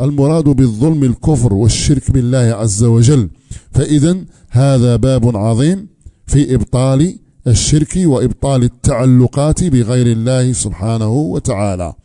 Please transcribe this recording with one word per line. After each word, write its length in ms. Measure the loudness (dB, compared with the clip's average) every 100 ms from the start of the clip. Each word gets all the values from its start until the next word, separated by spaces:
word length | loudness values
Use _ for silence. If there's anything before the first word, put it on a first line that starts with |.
المراد 420 | -4 0 0 2
بالظلم 600 | 0 2 0 0 0 0
الكفر 500 | 0 0 -2 0 0
والشرك 580 | 2 0 0 0 -2 0
بالله 260 | 0 0 0
عز 460 | 0 0 -2 0
وجل. 460 | 2 4 4 2 0 -6 -20 -20 -6
فإذن 540 | -4 0 2 2 -2 -6 -20 -4
هذا 460 | 0 2 2 2 2
باب 420 | 0 2 0 0
عظيم 500 | -2 0 0 -2 -8 _ -20 _ -2
في 280 | 0 2 -2
إبطال 640 | -2 -2 0 0 0 -4 _ _ 0
الشرك 460 | 0 2 0 0 0
وإبطال 680 | 0 0 -2 -2 -2 0
التعلقات 1000 | -2 -2 -4 0 2 4 2 0 -2 0
بغير 440 | 0 0 0 0 0
الله 460 | 0 -2 -2 -2
سبحانه 580 | -2 -6 -6 -4 -4 -2
وتعالى. 840 | -2 -4 -6 -6 -4 -4 -4 -8 -12